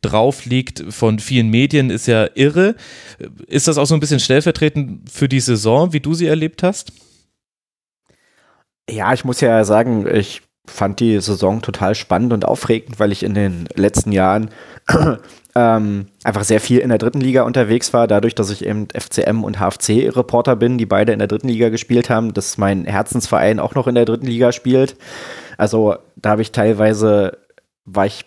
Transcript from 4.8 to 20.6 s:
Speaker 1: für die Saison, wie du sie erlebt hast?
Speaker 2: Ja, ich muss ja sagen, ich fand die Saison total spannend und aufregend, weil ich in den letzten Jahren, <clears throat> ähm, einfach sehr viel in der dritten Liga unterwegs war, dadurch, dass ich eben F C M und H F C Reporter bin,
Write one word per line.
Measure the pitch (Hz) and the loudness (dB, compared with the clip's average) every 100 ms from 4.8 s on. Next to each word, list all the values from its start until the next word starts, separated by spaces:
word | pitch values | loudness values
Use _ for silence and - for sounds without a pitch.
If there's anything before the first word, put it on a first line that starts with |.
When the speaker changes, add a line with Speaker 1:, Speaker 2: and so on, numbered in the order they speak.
| 139 - - | -6 -8 -16
Speaker 1:
für | - 139 | -4 0
die | 131 | 0
Saison, | 123 113 107 123 175 | 0 0 2 2 2
wie | 151 | 0
du | 143 | -4
sie | 165 170 | -2 0
erlebt | 156 160 - | 0 -2 -2
hast? | 180 196 - - _ _ _ _ _ _ _ _ _ _ _ _ _ _ _ _ _ _ - | -4 -4 -12 -20 _ _ _ _ _ _ _ _ _ _ _ _ _ _ _ _ _ _ -12
Speaker 2:
Ja, | 110 98 | -4 -2
ich | 127 | 0
muss | 131 123 | -2 0
ja | 127 113 | 4 4
sagen, | 104 107 120 113 101 | 4 4 4 0 0
ich | 107 101 - _ _ - | 0 -2 -8 _ _ -20
fand | - 101 101 | -4 -4 0
die | 117 107 | 0 2
Saison | 95 95 92 110 | 0 0 0 0
total | - - 95 107 | -6 -4 -2 -2
spannend | - 90 120 | -2 0 0
und | 113 - | 0 0
aufregend, | - - 113 - 117 | -2 0 -2 -2 -2
weil | 104 | -2
ich | 98 | 0
in | 95 | -2
den | 104 101 87 82 - | 0 0 -2 -8 0
letzten | 98 - - | 0 0 0
Jahren, | 101 92 101 110 - - - - | 2 2 2 -2 -10 -20 -20 -2
<clears throat> | 170 156 117 - - - - | 0 2 -2 -8 -20 -6 0
ähm, | 117 113 107 101 98 _ | 2 2 0 -4 -8 _
einfach | - 101 | -4 -2
sehr | 104 110 | 0 0
viel | - 123 | 4 2
in | 123 | 4
der | 113 | 0
dritten | 113 143 | 0 -2
Liga | 131 127 | 0 2
unterwegs | 120 123 110 117 - | 2 0 2 0 0
war, | 123 117 | 0 2
dadurch, | 104 113 - | 2 0 -2
dass | 101 | -4
ich | 101 - | -4 -6
eben | 107 104 | -6 -6
F | - - | -10 -8
C | - | -2
M | - 113 101 | -2 -2 -4
und | 101 | -2
H | 95 | -4
F | - | -2
C | - 107 139 | 0 2 2
Reporter | - 123 120 120 | 0 0 0 0
bin, | 117 | 2